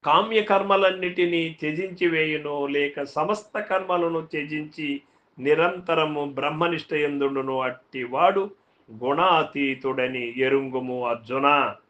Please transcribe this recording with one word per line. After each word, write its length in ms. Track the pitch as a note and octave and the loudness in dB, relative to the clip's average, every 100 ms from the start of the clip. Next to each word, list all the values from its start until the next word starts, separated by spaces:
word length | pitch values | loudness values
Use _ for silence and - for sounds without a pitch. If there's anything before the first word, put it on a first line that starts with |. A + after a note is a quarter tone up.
కామ్యకర్మలన్నిటినీ 1400 | D3+ D#3+ G#3+ A3 G#3 G3 G3 G3 F#3+ F#3 F3+ F3+ F3 E3+ E3 D#3+ | 4 4 4 0 2 2 4 4 4 2 -4 0 0 0 -2 -4
త్యజించి 460 | D3+ D#3 F#3+ F3+ F3 | -6 -4 -6 0 0
వేయును, 420 | D#3+ D#3 D3+ D3 D3 C#3 | 2 0 -2 -4 -4 -2
లేక 280 | C#3+ C#3+ C#3+ C#3+ | 0 -2 -4 -6
సమస్త 440 | - D#3+ G#3 - G#3+ G#3 | -4 -2 -2 -4 -8 -2
కర్మలను 520 | F#3 F#3 F3+ E3+ E3 D#3+ | -2 0 0 0 -2 -6
త్యజించి 560 | D#3 D3 D3+ D3+ D#3 D3+ C#3 _ _ _ - | -8 -6 -8 -8 -8 -6 -6 _ _ _ -6
నిరంతరము 840 | C3 D3+ F3+ F3+ F3+ D#3+ D#3 D3 C#3+ C3 | 2 4 4 0 -2 0 2 -2 -4 -4
బ్రహ్మనిష్ట 540 | C#3+ D#3 E3+ E3 - D3+ | -4 0 -2 -2 -4 -2
యందుండును, 520 | D3 C#3+ C#3 C3+ C3+ C3 B2+ | -2 0 -2 -2 -2 -2 -4
అట్టి 340 | B2+ _ C3+ A#2+ | -6 _ -10 -6
వాడు 300 | C3 F3 F#3+ G3 - _ _ _ | 2 4 4 -2 -8 _ _ _
గుణాతీతుడని 1400 | A2+ B2 D3 F#3+ E3 D3 C#3+ C#3 C3 C3+ C3 B2+ B2+ A#2+ A#2+ | -6 -2 2 4 4 2 -2 -2 -2 -4 -2 -2 -2 -6 -2
ఎరుంగుము 540 | C3 C#3 C3+ B2+ B2+ B2+ A#2+ | 2 2 0 -6 -4 -4 -4
అర్జున 380 | A#2 A2+ C3 C#3+ D3 B2 G2+ _ | -4 -4 2 4 4 2 -4 _